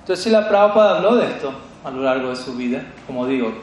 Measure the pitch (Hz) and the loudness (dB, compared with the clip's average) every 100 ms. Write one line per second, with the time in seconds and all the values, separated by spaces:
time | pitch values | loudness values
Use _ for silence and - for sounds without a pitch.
0 | - 180 233 220 214 202 208 220 208 180 | -4 -4 2 2 4 4 4 6 4 4
1 | 185 240 196 - 139 131 - - 143 131 | 2 2 0 -4 -8 -10 -18 -16 -12 -4
2 | 131 131 131 127 - 123 123 123 - - | -2 0 -2 -6 -8 -6 -4 -4 -8 -18
3 | - 131 127 135 113 110 | -12 -6 -2 -2 -2 -6